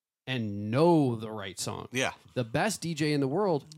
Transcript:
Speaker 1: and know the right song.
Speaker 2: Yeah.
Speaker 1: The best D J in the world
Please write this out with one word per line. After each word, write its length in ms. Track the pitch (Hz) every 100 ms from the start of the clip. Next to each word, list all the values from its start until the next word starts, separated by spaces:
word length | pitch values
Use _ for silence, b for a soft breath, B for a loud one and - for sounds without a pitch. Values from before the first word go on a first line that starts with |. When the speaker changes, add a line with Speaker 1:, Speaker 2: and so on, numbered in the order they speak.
| _ _ -
Speaker 1:
and 440 | 131 107 101 107
know 460 | 123 170 160 135 113
the 140 | 110
right 300 | 107 98 -
song. 260 | - 98 -
Speaker 2:
Yeah. 200 | 123 117 - -
Speaker 1:
The 120 | 127
best 360 | 113 143 208 175
D 140 | 165
J 180 | 151 151
in 80 | 147
the 80 | 135
world 380 | 165 208 147 -